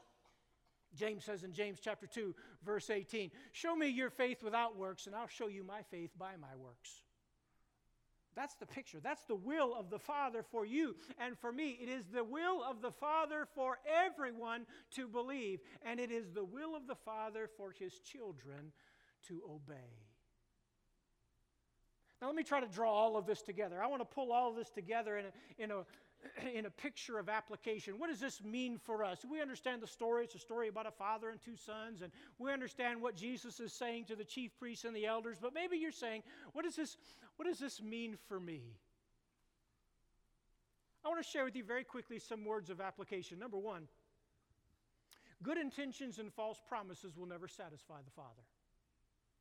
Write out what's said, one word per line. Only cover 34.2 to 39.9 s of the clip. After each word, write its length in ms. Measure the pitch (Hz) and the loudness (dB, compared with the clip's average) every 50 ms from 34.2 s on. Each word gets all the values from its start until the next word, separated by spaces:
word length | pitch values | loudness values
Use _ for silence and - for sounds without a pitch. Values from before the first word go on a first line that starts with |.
| 214 | -4
chief 280 | - - 262 247 220 - | -4 -4 -4 -4 -4 -6
priests 280 | - 247 240 233 - 233 | -6 -6 -6 -4 -4 -4
and 100 | 233 226 | -4 0
the 100 | 208 214 | 2 2
elders, 320 | 220 226 226 220 233 220 165 | 4 4 2 0 -2 -4 -2
but 120 | 226 247 285 | -4 -2 0
maybe 240 | 320 359 359 359 | 0 0 2 2
you're 140 | 320 320 311 | 2 2 0
saying, 320 | - - 247 226 220 220 - - - - - - - | -2 -2 -2 -2 -2 -2 -6 -10 -14 -16 -14 -6 -2
"What 100 | 294 330 | 0 0
does 100 | 330 - | 0 0
this, 220 | 311 311 - - - - - - - - - - | 0 -2 -2 -4 -10 -16 -20 -20 -20 -20 -12 -6
what 80 | - 311 | 0 2
does 140 | 359 320 - | 2 2 2
this 220 | 277 262 - - | 0 -4 -4 -4
mean 360 | 214 214 226 233 233 226 208 - - | -4 -4 -2 -2 -2 -2 -4 -6 -6
for 120 | - 202 185 | -4 -4 -2
me?" 220 | 180 170 160 139 120 117 107 - _ _ _ _ _ _ _ _ _ _ _ _ _ _ _ _ _ _ _ _ _ _ | -2 -4 -6 -6 -8 -10 -12 -16 _ _ _ _ _ _ _ _ _ _ _ _ _ _ _ _ _ _ _ _ _ _